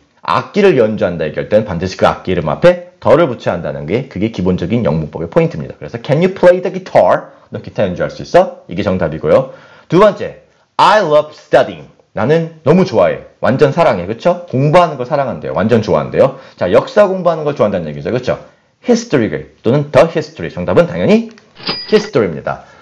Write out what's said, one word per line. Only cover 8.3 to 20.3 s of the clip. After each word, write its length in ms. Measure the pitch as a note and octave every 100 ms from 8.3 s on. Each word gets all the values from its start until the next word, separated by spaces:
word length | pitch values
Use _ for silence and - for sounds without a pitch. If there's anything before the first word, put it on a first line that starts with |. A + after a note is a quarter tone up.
| E3+ G3+ - -
이게 140 | E2+
정답이고요. 720 | F#2+ F#2 E2 D2+ D2+ G2 - - - - -
두 120 | F3
번째, 420 | G#3+ C#3+ F2 - _ _ _ -
I 240 | E3 G#3+
love 280 | E3 D3+ D3+
studying. 640 | - - D3+ G#2+ E2 C2+ _ _ F2+
나는 440 | A#2 E3 E3 -
너무 220 | B2+ F3+ -
좋아해. 360 | A2 E2 C#2 - _
완전 320 | F#2+ B2 C#3
사랑해. 340 | E3+ D#3 G2+ F2+
그쵸? 400 | A#2 F3 F3+ -
공부하는 480 | B2+ D3+ F3 E3+ C3+
걸 80 | A#2+
사랑한대요. 480 | D3 B2+ E2 C#2
완전 280 | D2 A2 A#2
좋아한대요. 580 | G2+ D#2 C2 D2+ C3 - - -
자, 160 | F2+
역사 360 | A#2+ - G#3+ G3+
공부하는 360 | F#3+ F3 D#3+
걸 120 | D3 C#3+
좋아한다는 320 | G#2+ F#2 D#2+
얘기죠. 220 | D2 D#2+
그쵸? 280 | B2 - - - _ _ _ -
History 600 | A3+ - C#3 G#2+ D2 - _
또는 280 | G#2+ D3 C#3+
the 160 | C3 E3
history. 460 | E3 -